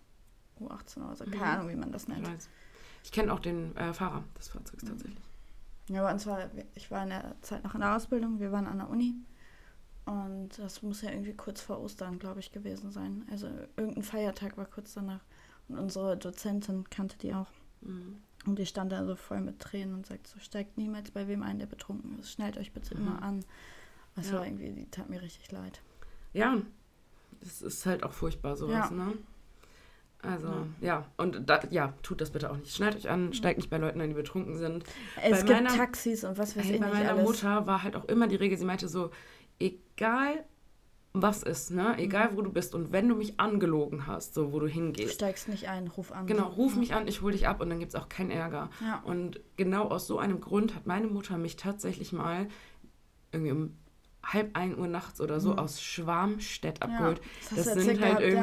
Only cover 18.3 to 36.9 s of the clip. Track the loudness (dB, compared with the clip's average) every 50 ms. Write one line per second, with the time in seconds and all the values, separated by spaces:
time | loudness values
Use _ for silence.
18.3 | -20 -8 -4 -2 -2 0 -2 -4 -4 -4 -2 -2 -2 -2 -2 -2 -4 -6 -6 -6
19.3 | -4 -4 -4 -6 -8 -10 -12 -8 -8 -6 -6 -6 -6 -8 -8 -10 -12 -14 -16 -18
20.3 | -20 -20 -14 -10 -8 -8 -8 -8 -6 -6 -6 -6 -6 -8 -8 -8 -6 -6 -4 -2
21.3 | -2 -2 -2 -4 -4 -4 -6 -8 -10 -12 -10 -10 -8 -8 -8 -10 -10 -12 -12 -10
22.3 | -6 -6 -4 -4 -4 -6 -8 -10 -10 -10 -8 -6 -4 -4 -2 -2 -2 -4 -4 -4
23.3 | -4 -4 -6 -10 -14 -20 -20 -20 -18 -20 -20 -20 -20 -20 -20 -14 -10 -8 -4 -2
24.3 | -2 -2 -2 -2 -6 -6 -8 -8 -8 -10 -12 -12 -10 -10 -10 -8 -10 -10 -10 -12
25.3 | -14 -16 -16 -14 -12 -12 -10 -12 -14 -16 -20 -20 -18 -16 -14 -14 -14 -14 -12 -4
26.3 | 0 2 4 4 4 4 2 -2 -8 -18 -20 _ _ _ -20 -20 -20 -20 -20 -20
27.3 | -20 -16 -14 -14 -10 -8 -6 -6 -4 -2 0 0 0 0 0 -4 -2 -2 -2 0
28.3 | 0 -2 -2 -4 -2 -2 0 0 2 2 2 2 0 -2 -2 -2 -2 -4 -8 -14
29.3 | -20 -20 -20 -20 -20 -20 -20 -20 -20 -20 -20 -20 -20 -20 -20 -20 _ -10 -6 -6
30.3 | -4 -4 -2 -4 -2 -2 -4 -6 -6 -4 -2 0 0 0 -2 -4 -4 -2 0 0
31.3 | 0 2 4 6 6 6 6 4 2 2 2 2 -2 -6 -6 -4 -2 -2 -2 -2
32.3 | -2 -2 -2 -2 -4 -4 -6 -6 -2 2 2 2 2 2 0 0 2 2 2 2
33.3 | 2 2 4 4 4 4 0 0 0 2 2 2 2 0 0 0 0 -2 -2 -2
34.3 | -2 -2 -2 -2 -2 -2 -2 -2 -2 -4 -6 -8 -12 -12 -12 -10 -2 4 6 8
35.3 | 8 10 10 10 10 10 8 6 6 6 4 4 2 0 0 0 0 0 -2 -2
36.3 | 0 0 -2 0 0 0 2 4 4 4 4 4